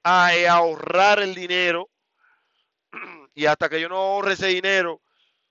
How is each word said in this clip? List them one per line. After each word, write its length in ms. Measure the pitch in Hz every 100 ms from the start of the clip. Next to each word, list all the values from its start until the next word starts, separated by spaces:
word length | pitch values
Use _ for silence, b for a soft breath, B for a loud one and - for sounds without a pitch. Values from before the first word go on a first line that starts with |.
ah, 300 | 170 180 180
es 140 | 175 175
ahorrar 720 | 170 170 156 - 170 202 208
el 160 | 196 185
dinero, 540 | 180 180 180 170 190 _ _ _ _ _ _ _ _ _ _
<clears throat> 440 | - 180 165 139 147
y 100 | 151
hasta 240 | 151 160
que 120 | 160
yo 80 | 165
no 80 | 185
ahorre 360 | 190 202 190
ese 140 | 190 190
dinero, 540 | 180 190 196 175 160 _ _ _ _ _